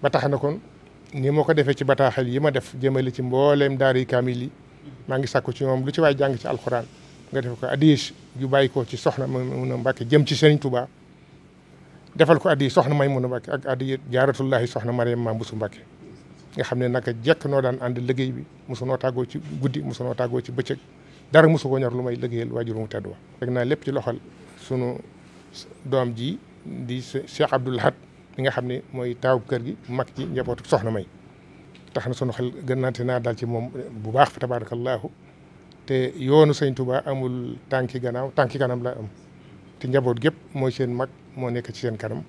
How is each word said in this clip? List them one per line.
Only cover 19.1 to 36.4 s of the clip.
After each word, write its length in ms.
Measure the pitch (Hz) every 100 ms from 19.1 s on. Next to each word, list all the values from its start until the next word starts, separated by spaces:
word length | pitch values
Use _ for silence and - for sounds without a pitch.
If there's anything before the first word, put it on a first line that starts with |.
| 123 127
ci 140 | 156 156 147
guddi, 200 | 135 131
mosunoo 320 | 143 120 123
tàggoo 260 | 123 123 123
ci 120 | 123
bëccëg, 260 | 123 123 135 - - - - -
dara 160 | 151 160
mosu 200 | 160 135
ko 100 | 131
ñor 120 | 127
lu 100 | 123
may 120 | 127 120
liggéeyal 360 | 120 117 117
waajur 240 | 120 117 110
mu 100 | 107
tedd 200 | 107 98
wa. 100 | 90 - -
Teg 80 | 117
naa 140 | 123
lépp 180 | 123 147
ci 60 | -
loxol 280 | 139 123 117 - - - -
sunu 380 | - 127 123 123 - - - - - - - -
doom 300 | 135 131 123
ji 240 | 113 127 214 - -
di 360 | - 123 123 123
Cheikh 500 | 127 135 143 - 156
Abdoul 260 | 131 127 123
Ahad 160 | - - - - - -
mi 60 |
nga 60 | 131
xam 160 | 127 123
ne 160 | 127 -
mooy 220 | 131 123 120
taawub 300 | 131 127 -
kër 140 | 131
gi, 120 | 117 - -
mag 180 | 123 127
ci 100 | - -
njabootu 380 | 131 123 120 -
soxna 220 | 139 110
May. 160 | 110 92 - - - - - - - -
Tax 140 | - 123
na 60 |
sunu 180 | 127 127
xel 200 | 117 123 -
gën 120 | 147 131
naante 220 | 127 123
naa 140 | 123 127
dal 140 | 120 113
ci 100 | 120
moom 240 | 117 113 131 127
bu 200 | 117 107
baax 180 | 120 143
fa 100 | -
tabarakallahu, 720 | 123 120 110 120 123 120 - - - - - - - - -
te 260 | 131 127 -
yoonu 360 | 131 147